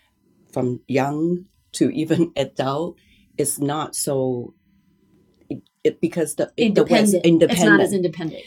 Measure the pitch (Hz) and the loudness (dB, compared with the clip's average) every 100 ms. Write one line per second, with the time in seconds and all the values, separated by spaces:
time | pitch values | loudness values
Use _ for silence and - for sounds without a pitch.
0 | _ _ _ _ _ 135 127 123 - 131 | _ _ _ _ _ -4 -4 -4 -2 -2
1 | 139 147 170 180 185 _ _ - 139 156 | 0 -2 -2 -2 -6 _ _ -2 0 0
2 | 156 170 170 - 135 - 131 143 175 - | 0 2 0 -2 -6 -4 -4 -4 -6 -10
3 | _ _ _ - 147 - 143 151 139 - | _ _ _ -4 -4 -2 -4 -4 -6 -6
4 | - 135 131 120 117 - _ _ _ _ | -4 -2 -2 -4 -8 -16 _ _ _ _
5 | _ _ _ _ - - - _ - - | _ _ _ _ -14 -12 -14 _ -20 -8
6 | 170 175 151 - - - 233 - - 220 | -8 -6 -8 -6 -8 -2 0 0 2 2
7 | 208 180 170 165 160 175 214 196 190 202 | 4 2 4 4 4 4 4 4 4 0
8 | 175 165 160 - | -2 -4 -10 -10